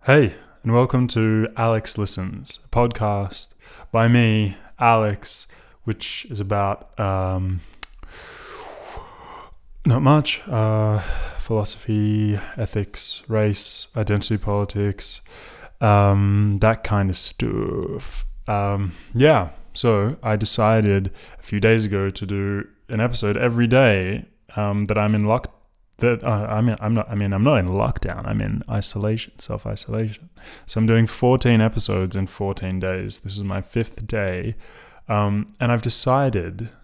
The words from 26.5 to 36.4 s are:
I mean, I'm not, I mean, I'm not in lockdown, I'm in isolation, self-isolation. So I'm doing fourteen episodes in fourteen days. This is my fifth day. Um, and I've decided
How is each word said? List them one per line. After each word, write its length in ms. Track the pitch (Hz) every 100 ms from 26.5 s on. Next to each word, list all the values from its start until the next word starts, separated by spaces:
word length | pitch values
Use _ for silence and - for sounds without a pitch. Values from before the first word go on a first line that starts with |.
I 100 | 107
mean, 160 | 117 110
I'm 140 | 107
not, 160 | 117 -
I 60 |
mean, 180 | 107 101
I'm 100 | 98
not 140 | 127 139
in 120 | 90
lockdown, 580 | 95 117 - 98 - 104
I'm 160 | 107
in 180 | 104 104 -
isolation, 680 | 110 - - 104 110 - -
self-isolation. 920 | - 110 110 104 - 110 110 104 165 _ - - -
So 120 | -
I'm 60 |
doing 220 | 110 113 113
fourteen 560 | - 123 127 127 113
episodes 520 | 110 110 - 95 95
in 120 | 95 95
fourteen 520 | - 98 98 92 92
days. 420 | 92 92 101 -
This 140 | 98
is 80 | 98
my 200 | 101 98
fifth 440 | - - 113 - 107
day. 500 | 110 98 90 107 110 - - - - -
Um, 460 | 104 104 101 104 -
and 140 | 120
I've 80 | 120
decided 880 | 120 - - 131 139 107